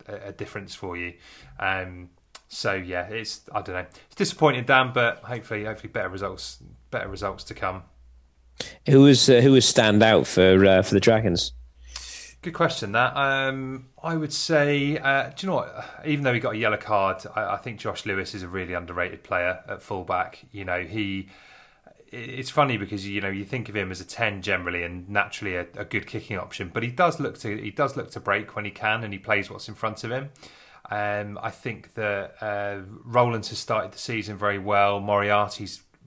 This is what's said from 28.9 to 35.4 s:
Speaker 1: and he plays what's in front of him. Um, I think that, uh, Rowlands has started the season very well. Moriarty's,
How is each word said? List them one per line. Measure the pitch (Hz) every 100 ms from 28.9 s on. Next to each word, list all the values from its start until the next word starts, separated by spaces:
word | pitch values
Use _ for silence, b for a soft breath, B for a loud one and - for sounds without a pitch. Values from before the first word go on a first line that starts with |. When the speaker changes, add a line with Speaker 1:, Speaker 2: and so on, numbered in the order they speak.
| 110
Speaker 1:
and | 110
he | 95
plays | - 104 95
what's | 98 -
in |
front | 101 110 101
of | 113
him. | 127 143 - B B B B -
Um, | 104 104 104 104 104
I | 113
think | - 127 104 -
that, | - 107 101 90 -
uh, | 107 101 101 101 95 110
Rowlands | 120 117 120 113 98
has | 110
started | - 110 -
the | -
season | - 113 104 98
very | 104 101
well. | 98 101 101 101
Moriarty's, | 101 101 101 104